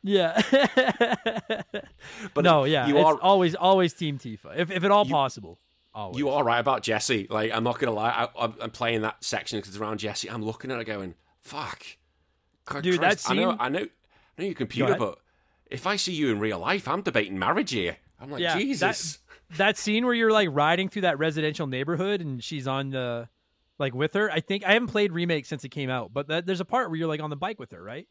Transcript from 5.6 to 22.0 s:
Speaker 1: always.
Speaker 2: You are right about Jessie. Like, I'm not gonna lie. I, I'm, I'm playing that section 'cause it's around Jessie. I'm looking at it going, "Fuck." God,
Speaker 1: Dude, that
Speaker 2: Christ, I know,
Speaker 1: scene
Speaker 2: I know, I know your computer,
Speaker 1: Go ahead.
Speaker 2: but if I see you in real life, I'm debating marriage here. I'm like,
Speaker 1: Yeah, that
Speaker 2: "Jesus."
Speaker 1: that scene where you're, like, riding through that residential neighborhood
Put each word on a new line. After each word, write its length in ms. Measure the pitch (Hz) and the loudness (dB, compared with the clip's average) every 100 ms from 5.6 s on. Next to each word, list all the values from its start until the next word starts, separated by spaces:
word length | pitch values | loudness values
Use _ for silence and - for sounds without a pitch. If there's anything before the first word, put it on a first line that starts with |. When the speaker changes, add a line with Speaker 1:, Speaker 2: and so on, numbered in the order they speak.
| _ _ _ | _ _ _
Speaker 1:
always. 240 | 107 101 120 | -12 -8 -2
Speaker 2:
You 120 | 143 | 0
are 140 | 143 | 2
right 140 | 120 120 | 4 4
about 240 | 117 123 | 4 0
Jessie. 440 | 107 107 - 117 95 | 0 -2 0 -2 0
Like, 220 | 107 110 | -2 0
I'm 120 | 113 | 0
not 140 | 117 120 | -2 0
gonna 140 | 127 | -2
lie. 180 | 107 117 | 0 0
I, 180 | 117 120 - | 0 -4 -2
I'm, 100 | 117 110 | -4 -4
I'm 100 | 113 | -12
playing 320 | - 117 117 | -4 -2 0
that 200 | 110 - | -2 -6
section 360 | - 110 - 110 | -6 -6 -6 -8
'cause 80 | 98 | -8
it's 100 | 101 | -10
around 200 | 107 104 | -8 -6
Jessie. 320 | 107 101 - | -6 -8 -8
I'm 140 | 113 | -6
looking 260 | 107 110 131 | -8 -8 -8
at 80 | 127 | -8
it 40 | |
going, 300 | 110 104 92 87 _ _ | -8 -8 -10 -14 _ _
"Fuck." 440 | - 143 113 - - - _ _ _ _ _ _ | -12 -10 -10 -12 -16 -20 _ _ _ _ _ _
God, 180 | - 139 | -10 -4
Speaker 1:
Dude, 120 | 170 180 | 0 2
that 40 | |
Speaker 2:
Christ, 300 | 180 208 - | 2 0 0
I 40 | |
know, 160 | - - | 2 2
Speaker 1:
scene 60 | 214 | 0
Speaker 2:
I 80 | 123 | -2
know, 100 | 156 | -2
I 60 | 214 _ _ _ _ - | -6 _ _ _ _ -8
know 60 | |
your 100 | 190 | -6
computer, 400 | 170 117 - 131 - | -4 -6 0 4 4
Speaker 1:
Go 80 | |
ahead. 120 | 107 - | 4 0
Speaker 2:
but 20 | _ _ _ _ _ | _ _ _ _ _
if 160 | 123 180 | -4 -2
I 100 | 202 | 0
see 160 | 185 | 0
you 180 | 165 139 | 2 2
in 80 | 104 | 4
real 200 | 107 95 | 2 0
life, 280 | 95 196 - | 0 -2 0
I'm 160 | 170 | -2
debating 360 | 196 120 104 95 | 0 0 0 0
marriage 320 | 92 180 214 | 2 2 0
here. 260 | 120 87 - _ _ | -2 -2 -4 _ _
I'm 100 | 135 | -12
like, 100 | 156 | -6
Speaker 1:
Yeah, 120 | 170 | -2
that 60 | 151 | 0
Speaker 2:
"Jesus." 580 | 277 269 180 220 165 - _ - _ 160 | -2 0 0 -2 -8 -10 _ -20 _ 0
Speaker 1:
that 220 | 196 208 | 0 2
scene 260 | - 214 | 0 2
where 100 | 247 | 2
you're, 180 | 233 226 | 4 4
like, 160 | 220 190 | 4 4
riding 360 | 139 151 175 190 | 2 4 2 0
through 120 | 208 | 0
that 160 | 180 143 | 0 2
residential 480 | 160 156 151 147 147 | 0 0 -2 -2 -4
neighborhood 540 | 127 139 165 | -4 -2 -2